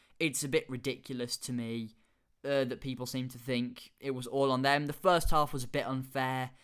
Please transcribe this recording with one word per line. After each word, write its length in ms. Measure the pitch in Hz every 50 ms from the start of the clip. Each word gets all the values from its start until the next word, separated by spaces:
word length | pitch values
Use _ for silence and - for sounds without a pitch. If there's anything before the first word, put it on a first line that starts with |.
| _ _ _ -
it's 240 | 165 156 131 -
a 60 | 147 139
bit 200 | 139 160 - -
ridiculous 680 | 131 120 - 139 127 131 - - 131 123 120 120 - -
to 140 | - -
me, 420 | 123 120 117 113 117 117 113 107 - _ _ _ _ _ _ _ _ _ -
uh, 200 | 139 139 139 131
that 160 | 120 131 -
people 260 | - 135 127 127 127
seem 220 | 123 - 131 127 127
to 100 | 127 120
think 540 | 120 135 127 120 123 123 123 - - - _ -
it 100 | - 139
was 160 | 131 127 123
all 240 | 120 131 139 139 135
on 120 | 127 127
them. 240 | 131 139 143 147 147
The 60 | 147
first 380 | 143 - - 185 175 165 - -
half 220 | 170 156 147 -
was 100 | - 135
a 60 | 120 -
bit 180 | - 143 -
unfair. 640 | 123 131 131 131 131 - 135 131 131 131 131 127 127 - -